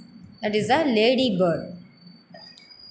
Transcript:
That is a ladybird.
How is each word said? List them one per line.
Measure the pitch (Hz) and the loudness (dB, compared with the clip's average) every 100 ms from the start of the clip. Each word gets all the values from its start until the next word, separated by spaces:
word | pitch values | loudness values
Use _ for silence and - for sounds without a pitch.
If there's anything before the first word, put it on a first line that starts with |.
| - - - - | -20 -20 -20 -10
That | 214 208 | -4 -2
is | 202 | 0
a | 285 | 0
ladybird. | 302 220 226 254 254 185 180 156 - - - _ - - _ - - - - - - | 2 2 2 2 0 0 0 0 -6 -16 -20 _ -20 -20 _ -20 -20 -20 -20 -20 -20